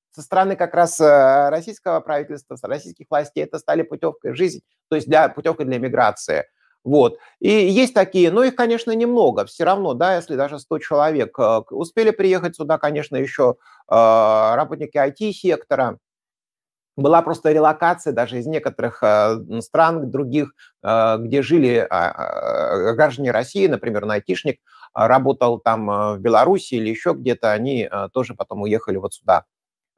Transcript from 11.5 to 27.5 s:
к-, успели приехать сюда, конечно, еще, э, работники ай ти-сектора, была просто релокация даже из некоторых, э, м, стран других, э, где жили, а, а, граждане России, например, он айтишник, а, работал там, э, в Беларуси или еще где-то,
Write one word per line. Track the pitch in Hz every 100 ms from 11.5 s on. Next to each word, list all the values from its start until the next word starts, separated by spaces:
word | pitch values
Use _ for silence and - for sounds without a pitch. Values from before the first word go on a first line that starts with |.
| 113 -
к-, |
успели | 131 165 226 220
приехать | 214 190 185 175 170
сюда, | 151 156
конечно, | 147 147 143 131
еще, | 135 - 123 - _ _ _
э, | 113 113 113 107 110 110 120
работники | 147 147 147 143
ай | 139
ти-сектора, | - 214 185 185 160 - 135 120 101 _ _ _ _ _ _ _ _ _ -
была | 143 170
просто | 165 160 156
релокация | 156 151 156 170 170 156
даже | 117 120 123
из | 123
некоторых, | 156 143 - 113 -
э, | 110 107 107 110 107
м, | 113
стран | - 156 165 165 131
других, | 131 131 147 143 _ _ _
э, | - 113 113 110
где | 117 139
жили, | 120 165 127 117 -
а, | 90 87 - 50 - - 62 71 92 101
а, |
граждане | 117 151 123 131
России, | 110 123 202 190
например, | 120 123 104
он | 107
айтишник, | 104 - 180 151 - _ - -
а, | 113 113
работал | 135 131 127 120 117
там, | 117 113 104
э, | 101 104 101
в |
Беларуси | 113 110 143 190 - 120
или | 110
еще | 110 175
где-то, | 139 123 120 110